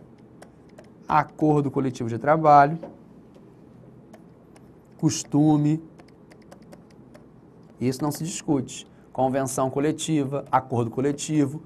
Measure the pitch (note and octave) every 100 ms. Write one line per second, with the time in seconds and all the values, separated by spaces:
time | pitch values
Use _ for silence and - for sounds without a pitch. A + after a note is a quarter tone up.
0 | - - - - - - - - - -
1 | - D3+ D3 - D#3 D3 C3+ C#3 C3+ B2+
2 | A#2 A#2 C#3 D#3+ D#3 C#3+ C#3+ E3 - -
3 | - - - - - - - - - -
4 | - - - - - - - - - -
5 | D#3 - - D3 D#3 D3+ D3 D#3 - -
6 | - - - - - - - - - -
7 | - - - - - - - - B2 C3
8 | D3+ C#3+ D#3+ - - C#3+ - - - -
9 | - - C3 C3+ C3 C#3+ C3 C#3 D3+ D3+
10 | - D#3 C3+ C#3+ - C3 - A#2+ A#2 B2+
11 | C#3 C#3+ - D3+ C3+ D#3